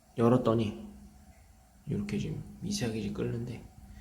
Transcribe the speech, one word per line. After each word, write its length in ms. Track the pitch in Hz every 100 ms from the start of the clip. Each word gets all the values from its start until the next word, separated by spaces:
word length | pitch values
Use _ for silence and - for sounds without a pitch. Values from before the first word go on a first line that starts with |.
| - -
열었더니 680 | 117 123 117 113 107 - - - - - - - - - - - -
이렇게 320 | - - 104
지금 240 | - - - -
미세하게 400 | - - 120 110
이제 120 | -
끓는데 560 | 104 120 120 123 117 - - - -